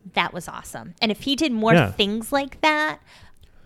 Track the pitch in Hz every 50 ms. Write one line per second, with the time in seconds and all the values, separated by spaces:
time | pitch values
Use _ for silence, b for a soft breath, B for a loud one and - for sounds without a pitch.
0 | - 180 - 196 175 - - 180 - - - - - - - 120 117 170 - _
1 | 233 220 202 - - 277 277 247 320 294 233 220 220 226 220 170 120 95 - -
2 | 202 196 214 233 226 - 285 277 285 269 - - - 311 302 302 302 311 302 -
3 | b b b b b b b - - - - - -